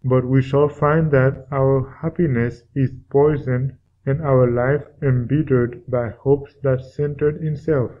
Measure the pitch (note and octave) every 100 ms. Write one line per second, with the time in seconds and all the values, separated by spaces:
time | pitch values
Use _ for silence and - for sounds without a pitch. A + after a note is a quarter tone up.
0 | B2+ B2+ B2 C3+ C3 C#3 D3 - D3 D#3+
1 | D#3+ C#3 C3 C3 - C#3 C3+ C3+ B2+ -
2 | D#3+ E3 E3+ B2 A#2+ A#2+ _ C#3+ C3 -
3 | - C#3 D3 D3+ C3 B2 C3+ - _ _
4 | - C#3 D#3 C3 B2 A#2+ B2 D3 - -
5 | C#3 B2+ A#2 C#3+ D3+ C3 A#2+ - - B2
6 | A#2+ - C3+ C#3 C#3 _ C#3 B2+ C3 -
7 | D3 C#3 D3+ D3 D#3 C#3+ - D3 A#2 -